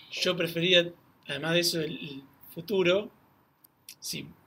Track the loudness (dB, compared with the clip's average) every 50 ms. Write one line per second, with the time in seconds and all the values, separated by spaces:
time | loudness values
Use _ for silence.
0 | -18 -14 -8 -2 -2 0 0 0 -2 -2 -2 0 2 6 6 6 6 4 -2 -12
1 | _ _ _ _ -12 -10 -8 -6 -2 0 2 2 2 2 0 -2 -2 -4 -6 -8
2 | -10 -12 -12 -14 -16 -20 _ _ -20 -18 -16 -14 -6 -2 0 2 4 4 4 2
3 | 0 -4 -10 _ _ _ _ _ _ _ _ _ _ _ _ _ _ -20 -18 -14
4 | -12 -10 -10 -10 -12 -14 -18 -20 _